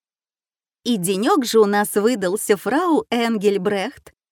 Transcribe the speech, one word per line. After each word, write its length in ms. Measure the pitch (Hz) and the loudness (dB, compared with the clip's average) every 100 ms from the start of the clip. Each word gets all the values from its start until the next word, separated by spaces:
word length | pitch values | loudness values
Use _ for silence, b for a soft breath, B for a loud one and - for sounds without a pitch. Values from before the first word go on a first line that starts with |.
| _ _ _ _ _ _ _ _ 233 | _ _ _ _ _ _ _ _ -4
«И 80 | 226 | -2
денек 480 | 185 190 247 349 | -2 0 0 0
же 160 | 240 220 | 2 4
у 60 | 202 | 4
нас 300 | 208 208 208 | 2 0 0
выдался, 600 | 214 247 185 202 - 208 | 0 0 -2 -2 -2 -2
фрау 500 | - 277 359 285 - | 0 0 2 0 0
Энгельбрехт», — 1040 | 240 233 220 202 196 185 202 202 - - _ _ | -2 -2 0 0 0 -2 -4 -6 -10 -20 _ _